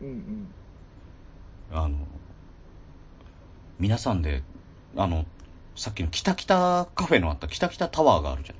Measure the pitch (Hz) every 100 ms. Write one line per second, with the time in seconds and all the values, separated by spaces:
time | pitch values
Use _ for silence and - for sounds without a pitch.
0 | 139 127 196 214 190 - - - - -
1 | - - - - - - - 80 78 71
2 | 67 - - - - - - - - -
3 | - - - - - - - - 98 113
4 | 131 95 76 69 - - - - - -
5 | 95 80 78 - - - - - 110 107
6 | 80 - 196 185 - 185 180 180 175 -
7 | 175 131 80 71 78 - 175 - 175 -
8 | 147 85 71 67 -